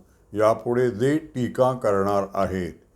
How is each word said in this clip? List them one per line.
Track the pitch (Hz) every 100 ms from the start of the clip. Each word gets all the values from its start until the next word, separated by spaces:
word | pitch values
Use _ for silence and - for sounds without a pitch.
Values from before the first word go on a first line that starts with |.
| - _ _
यापुढे | 104 107 113 120 120 123
जे | 101 131 156
टीका | 156 127 113 123 127
करणार | 123 110 98 98 101 98
आहेत, | 98 92 95 85 - _